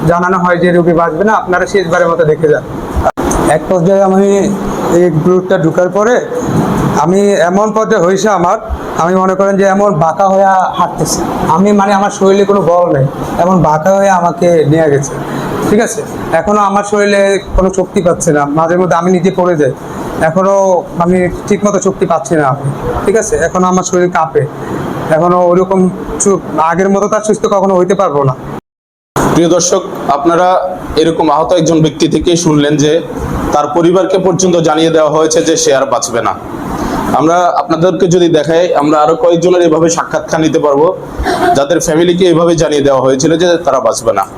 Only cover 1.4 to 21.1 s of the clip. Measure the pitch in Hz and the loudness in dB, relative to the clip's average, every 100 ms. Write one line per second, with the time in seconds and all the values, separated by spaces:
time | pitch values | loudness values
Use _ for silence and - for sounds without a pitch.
1.4 | - 180 180 196 175 175 175 165 156 151 | 0 -2 0 -2 0 -2 -2 0 0 2
2.4 | 156 139 - - - - 135 - - - | 0 0 -4 -10 -6 -4 -2 -2 -2 -2
3.4 | - 156 - 185 170 196 196 190 196 196 | 0 0 0 0 2 2 2 2 2 2
4.4 | 190 202 - - - 170 180 156 175 185 | 0 -2 -6 -6 0 2 2 2 2 0
5.4 | 185 190 160 156 180 185 214 240 - - | 0 0 0 0 0 0 0 0 -2 -6
6.4 | - - - - - - 156 190 202 196 | -2 -2 -2 -2 -2 0 0 2 2 2
7.4 | 165 190 214 208 220 214 170 190 214 190 | 0 2 0 0 0 0 2 0 0 0
8.4 | 175 220 - - - - 160 190 190 185 | 0 -2 -4 -8 -8 -4 0 0 0 0
9.4 | 196 196 196 196 208 165 160 160 196 190 | 0 2 2 2 2 2 0 2 2 4
10.4 | 196 190 170 - 175 - 156 - 165 - | 2 2 0 -2 -4 -2 -4 -4 -4 -4
11.4 | - 156 202 208 196 202 202 - 190 196 | -2 2 2 2 2 0 -2 0 2 2
12.4 | 196 202 165 175 175 147 139 - - - | 2 2 2 2 2 0 -2 -4 -8 -2
13.4 | 170 185 156 156 170 196 196 185 170 170 | 2 2 2 2 2 2 2 2 0 0
14.4 | 175 170 139 156 160 139 143 - - - | 2 2 2 2 2 2 -2 -8 -8 -8
15.4 | - - - 208 220 - - - - 165 | -6 -4 0 0 0 -4 -10 -10 -4 -2
16.4 | 180 208 202 202 202 208 202 202 196 196 | 0 0 2 0 -2 0 2 2 2 0
17.4 | - - 185 185 180 208 175 165 170 147 | -2 0 0 0 -2 0 0 0 0 0
18.4 | 143 151 165 180 180 170 175 185 185 185 | 0 0 0 0 0 0 2 2 0 0
19.4 | 180 170 139 - - - - - 160 180 | 0 2 0 -2 -10 -10 -10 -4 -2 0
20.4 | 190 196 196 180 - - 175 | 0 2 2 0 -2 -4 0